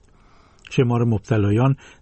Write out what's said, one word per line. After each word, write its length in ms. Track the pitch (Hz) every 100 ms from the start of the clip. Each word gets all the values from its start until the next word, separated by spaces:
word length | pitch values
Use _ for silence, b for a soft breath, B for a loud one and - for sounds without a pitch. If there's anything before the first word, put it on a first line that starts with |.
| _ b b b b b -
شمار 340 | - 120 120
مبتلایان 720 | 120 107 - 110 101 107 135 139 B B